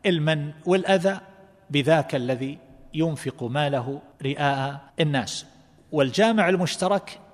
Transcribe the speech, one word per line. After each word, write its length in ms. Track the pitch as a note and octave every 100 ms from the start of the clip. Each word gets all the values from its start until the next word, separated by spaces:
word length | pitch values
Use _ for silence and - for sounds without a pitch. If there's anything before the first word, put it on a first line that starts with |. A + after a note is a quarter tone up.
| G3+
المن 460 | E3+ D3+ D#3 D3 - -
والأذى 540 | F#3 F3+ G3 F#3+ F#3+ - - - _ _
بذاك 460 | C#3+ C3+ D#3+ - C#3
الذي 420 | B2 B2 C3+ D3+ - - -
ينفق 500 | D3+ E3 D3+ C3 -
ماله 580 | A#2+ C#3 D3 C#3 A#2+ C#3 - _
رئاء 580 | C3+ C#3+ D3 C#3 C3+ C#3 - -
الناس، 460 | D#3 C#3 G2+ - - - _ _ _
والجامع 580 | D3+ C3+ B2 A3+ A3 F3+
المشترك 720 | F#3 F3 - F#3 G3+ - - -